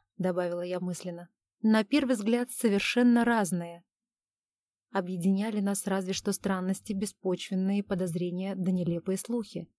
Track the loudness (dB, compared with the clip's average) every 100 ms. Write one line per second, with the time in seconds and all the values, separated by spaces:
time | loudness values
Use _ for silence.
0 | _ -4 -2 0 -2 -4 -4 -4 -4 -6
1 | -8 -10 -14 _ _ _ 4 4 4 2
2 | 2 0 2 0 0 0 2 2 2 4
3 | 6 6 4 2 2 -2 -6 -12 _ _
4 | _ _ _ _ _ _ _ _ _ -4
5 | -2 0 2 2 0 0 0 0 0 -2
6 | -2 -4 -2 -2 -2 0 -2 -2 -4 -4
7 | -4 -4 -4 -2 -2 -2 2 0 0 -2
8 | -2 -2 -2 -4 -4 -2 0 0 0 -2
9 | -2 -4 -2 -4 -4 -10 -12